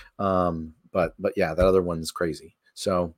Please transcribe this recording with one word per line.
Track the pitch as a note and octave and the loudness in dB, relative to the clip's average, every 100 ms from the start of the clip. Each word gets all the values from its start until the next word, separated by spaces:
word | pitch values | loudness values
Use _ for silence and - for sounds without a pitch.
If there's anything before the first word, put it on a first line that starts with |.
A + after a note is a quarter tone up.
| - - | -16 -4
Um, | G2 F#2 F2 E2 D#2+ - _ | 0 2 2 -2 -8 -14 _
but, | G2 E2 - | -2 -2 -2
but | G2 - | -4 0
yeah, | F2 | 0
that | D#2+ F#2 | 2 4
other | F#2+ | 4
one's | F2 E2 D#2+ | 2 -2 -6
crazy. | - F2 D2+ D#2+ _ _ | -4 -4 -4 -12 _ _
So | - - F2+ F2 | -8 -2 0 -2